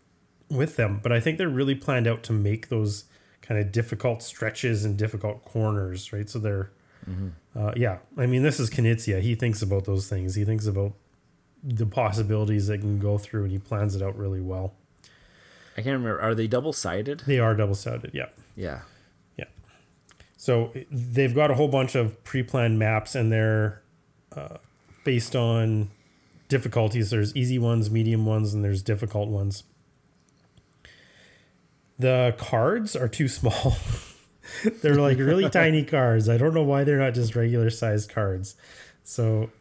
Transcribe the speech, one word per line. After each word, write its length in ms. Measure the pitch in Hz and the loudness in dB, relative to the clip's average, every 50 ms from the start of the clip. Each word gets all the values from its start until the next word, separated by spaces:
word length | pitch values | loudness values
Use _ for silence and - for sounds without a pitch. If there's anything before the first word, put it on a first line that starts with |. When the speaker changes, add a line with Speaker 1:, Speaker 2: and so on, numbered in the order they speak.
| _ _ _ _ _ _ _ _ _ - | _ _ _ _ _ _ _ _ _ -6
Speaker 1:
with 260 | 151 127 147 156 - | -2 -2 -2 0 0
them. 240 | - 117 101 101 104 | 0 0 0 0 -2
But 100 | - 120 | 0 0
I 80 | 120 117 | 0 2
think 180 | 113 160 156 160 | 2 0 0 0
they're 120 | 190 170 | -2 -2
really 260 | 135 127 139 135 139 | 0 0 0 0 0
planned 320 | 135 - - 135 123 117 117 | -2 -2 -2 0 2 2 0
out 160 | 117 113 - | 0 -2 -2
to 100 | - 113 | -2 0
make 360 | 107 101 101 107 110 - - | 0 2 0 0 -2 -4 -4
those 360 | 120 110 107 104 101 - - _ _ _ _ _ _ _ | -2 0 0 0 -2 -4 -8 _ _ _ _ _ _ _
kind 180 | - - 117 104 | -6 -2 -2 0
of 120 | 104 98 | 0 0
difficult 500 | 95 117 113 - 117 107 - 127 113 113 - | 0 -2 -2 -2 -4 -2 -2 -2 -2 -2 -4
stretches 600 | - - - 113 110 - - - 123 113 104 101 | -8 -6 -4 -6 -6 -4 -2 -2 0 0 0 0
and 120 | 107 101 101 | 0 0 0
difficult 460 | 107 107 - 101 - 107 107 - - | -2 -2 -2 -4 -6 -6 -6 -8 -12
corners, 640 | - - 113 110 107 104 101 95 92 92 95 - - - | -6 -2 0 0 0 0 0 -2 -4 -6 -8 -10 -8 -8
right? 160 | 104 107 - | -8 -8 -6
So 100 | - 117 | -6 -4
they're, 320 | 107 107 101 98 95 98 - _ _ _ _ _ - 95 | -2 -2 -2 -2 -4 -6 -10 _ _ _ _ _ -12 -10
Speaker 2:
Mm-hmm. 180 | 92 92 98 92 85 - _ _ - - | -8 -6 -6 -8 -8 -12 _ _ -8 -6
Speaker 1:
uh, 140 | 104 104 - | -4 -4 0
yeah. 240 | 120 123 107 92 90 - _ - - | 0 0 0 -2 -4 -10 _ -6 -2
I 80 | 123 | 0
mean, 160 | 123 127 127 135 | 0 2 2 2
this 160 | 151 135 - | 2 2 0
is 100 | 123 110 | -2 -2
Knizia. 520 | - - 113 113 117 113 - 110 98 92 | 0 2 2 2 2 2 0 -2 -2 0
He 140 | 95 120 117 | 0 0 0
thinks 260 | 113 127 117 104 101 | 0 0 -2 -2 -2
about 240 | 104 95 101 98 95 | -2 0 0 0 0
those 220 | - 98 95 101 - | 0 -2 -2 -2 -4
things. 260 | 104 92 90 92 92 | -4 -4 -4 -2 -2
He 80 | 104 104 | -2 0
thinks 200 | 104 110 107 104 | 0 0 0 -2
about 280 | 110 98 98 98 101 101 - _ _ _ _ _ _ _ _ _ _ _ _ - | -2 -2 0 -2 -2 -4 -8 _ _ _ _ _ _ _ _ _ _ _ _ -8
the 220 | 135 120 107 117 | -4 -2 -2 -2
possibilities 800 | 107 - 135 117 104 101 110 110 98 107 107 107 104 107 104 98 104 | 0 0 0 0 0 0 0 0 0 0 0 2 2 2 2 0 0
that 120 | 107 101 | -2 -2
can 200 | 104 104 104 101 | -2 -2 0 0
go 180 | 101 101 104 101 | 2 0 0 0
through, 260 | - - - 107 101 | -2 -4 -4 -4 -2
and 80 | 95 | -2
he 80 | 92 98 | -4 -6
plans 360 | 98 - 113 101 104 104 98 | -6 -6 -4 -2 -2 0 0
it 60 | 98 | -2
out 160 | 95 98 95 101 | -4 -4 -4 -4
really 240 | 101 98 95 92 | -4 -4 -4 -4
well. 320 | 92 90 92 92 92 95 - _ _ _ _ _ - - - _ _ _ _ - - - - - - - - - | -4 -4 -4 -4 -6 -6 -8 _ _ _ _ _ -20 -20 -20 _ _ _ _ -20 -20 -20 -20 -20 -20 -14 -10 -8
Speaker 2:
I 40 | |
can't 160 | 110 131 139 131 | -4 -4 -4 -2
remember. 240 | 123 113 101 71 | -2 -2 -2 -2
Are 120 | 104 110 113 | 0 0 0
they 140 | 110 113 110 | 0 0 0
double-sided? 760 | 117 123 139 160 110 - - 90 85 98 110 139 147 - - 143 | 0 0 -2 -2 -4 -4 -4 -4 -4 -4 -4 -4 -8 -6 -2 0
Speaker 1:
They 100 | 139 127 | 2 4
are 160 | 117 113 110 | 4 4 4
double-sided, 580 | 104 107 101 98 98 - - - - - - - | 4 2 0 0 -2 -4 -6 -8 -8 -8 -10 -8
yeah. 140 | 69 - - - - - - - | -10 -10 -10 -12 -20 -20 -20 -12
Speaker 2:
Yeah. 260 | - 98 85 69 62 - - - _ _ _ _ _ _ _ _ - | -10 -10 -8 -8 -10 -14 -18 -20 _ _ _ _ _ _ _ _ -14
Speaker 1:
Yeah. 80 | - - _ - - - _ _ _ _ _ _ _ - - - - _ _ - | -14 -14 _ -20 -20 -20 _ _ _ _ _ _ _ -20 -20 -20 -20 _ _ -6
So 340 | - - 123 117 117 117 - 131 131 - | -2 0 2 2 0 -2 -6 -12 -12 -8
they've 460 | 143 123 120 123 117 135 139 127 120 | -8 -6 -6 -2 0 0 2 2 2
got 160 | 143 151 147 | 2 2 4
a 40 | 135 | 4
whole 120 | 120 151 139 | 2 2 2
bunch 280 | 135 135 131 127 - | 2 2 0 0 0
of 280 | 131 117 107 110 - _ | 0 0 0 -2 -6 _
pre-planned 560 | - - 131 120 - - 131 117 117 113 110 | -6 -4 -4 -2 -2 0 2 2 2 2 2
maps, 340 | 110 107 110 110 107 - - | 2 2 2 0 -2 -2 -2
and 160 | 131 113 110 | 0 2 2
they're, 520 | 113 110 110 110 110 110 107 107 101 - - _ _ _ _ _ _ _ _ _ - | 2 2 2 2 2 2 2 0 -2 -6 -12 _ _ _ _ _ _ _ _ _ -14
uh, 240 | - 71 - - - - _ _ _ _ _ - _ - | -14 -12 -12 -14 -16 -18 _ _ _ _ _ -20 _ -4
based 320 | 143 127 120 110 - - | -2 0 0 0 0 0
on 540 | 127 117 117 113 113 113 113 110 107 104 101 - _ _ _ _ _ _ _ _ - _ - | 0 2 2 2 2 2 2 2 0 -2 -4 -6 _ _ _ _ _ _ _ _ -20 _ -2
difficulties. 640 | 139 127 - 120 - 120 110 107 110 120 110 98 | -2 0 0 0 0 2 2 2 2 0 0 0
There's 260 | 117 107 104 104 - | 2 0 0 0 0
easy 240 | 135 123 123 127 127 | 0 0 0 2 2
ones, 320 | 117 117 117 117 107 104 | 2 2 2 2 2 2
medium 340 | 110 113 110 113 113 110 110 | 2 2 2 2 2 2 2
ones, 280 | 110 110 110 107 104 104 | 2 2 2 0 0 0
and 100 | 104 101 | 0 0
there's 180 | 101 98 95 | 0 0 0
difficult 460 | 98 - 107 98 120 104 - 104 104 107 | 0 -2 -2 -2 -2 -4 -2 -2 -2 -2
ones. 340 | 107 101 101 101 98 - - _ _ _ _ _ _ _ _ _ _ _ _ _ _ _ _ _ _ - _ _ _ _ - - - - - _ _ - - - _ _ _ _ _ _ _ _ _ _ _ _ _ - | -2 -2 -2 -2 -4 -6 -10 _ _ _ _ _ _ _ _ _ _ _ _ _ _ _ _ _ _ -20 _ _ _ _ -20 -20 -20 -20 -20 _ _ -20 -20 -20 _ _ _ _ _ _ _ _ _ _ _ _ _ -2
The 360 | 127 127 127 127 127 123 113 - | 2 2 4 4 4 2 2 0
cards 580 | - - - 113 117 151 208 240 214 - - | -4 -2 0 2 2 2 2 0 -2 -2 -2
are 120 | 123 127 110 | -2 -2 -2
too 200 | - - 151 127 | 0 0 0 0
small. 480 | - - - 113 - - - 135 113 - - - 113 - - - - - _ | 0 0 0 0 0 2 2 0 0 0 -2 -4 -4 -6 -6 -12 -20 -20 _
<laughs> 560 | _ _ _ - - - - - 220 226 - | _ _ _ -20 -16 -10 -4 -2 -2 -2 2
They're, 140 | - 151 143 | 2 4 4
like, 220 | 143 143 139 131 127 | 6 6 4 4 4
really 320 | 135 139 170 190 196 147 | 4 4 4 4 2 4
Speaker 2:
<laughs> 20 | |
Speaker 1:
tiny 320 | - 180 165 160 156 156 139 | 4 4 4 6 4 4 2
cards. 460 | - - 147 127 120 113 113 107 113 | 2 2 2 4 4 4 4 4 4
I 80 | 117 117 | 4 4
don't 160 | 135 160 160 | 4 4 2
know 100 | 165 151 | 2 2
why 200 | 139 139 139 139 | 2 2 4 4
they're 160 | 143 147 135 | 4 4 4
not 140 | 135 131 117 | 2 2 2
just 220 | 123 120 110 110 | 0 0 0 0
regular 340 | 120 117 117 120 120 113 113 | 0 2 2 2 2 2 2
sized 400 | 117 - 120 110 107 107 104 - | 0 0 0 0 0 0 -2 -2
cards. 460 | - 113 107 98 92 92 95 - - - - - - - - - - _ _ | -4 -2 -2 0 -2 -4 -6 -8 -12 -16 -20 -20 -20 -20 -20 -20 -20 _ _
So 460 | - - - 117 110 110 107 110 110 - _ | -10 -4 0 0 2 2 2 0 -4 -6 _